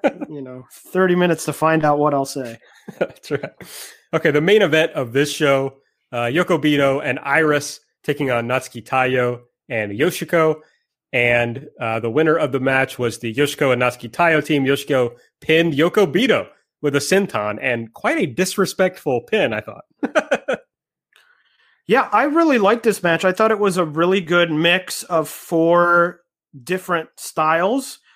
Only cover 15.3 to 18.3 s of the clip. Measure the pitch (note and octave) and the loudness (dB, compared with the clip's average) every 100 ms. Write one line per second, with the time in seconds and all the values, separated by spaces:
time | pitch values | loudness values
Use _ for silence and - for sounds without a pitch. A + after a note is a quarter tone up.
15.3 | _ - D#3+ E3+ C#3 E3+ G#3+ E3+ F3 B3+ | _ 0 2 2 2 2 2 2 2 2
16.3 | B2+ F2+ _ _ - D3 C#3 C#3+ G3 G3 | 0 -2 _ _ -6 -2 -2 0 0 0
17.3 | A2 G#2 G#2 C3 A#2 A2+ - A3 D#4+ D#3 | -2 -2 -2 -4 -4 -6 -6 -4 -2 -2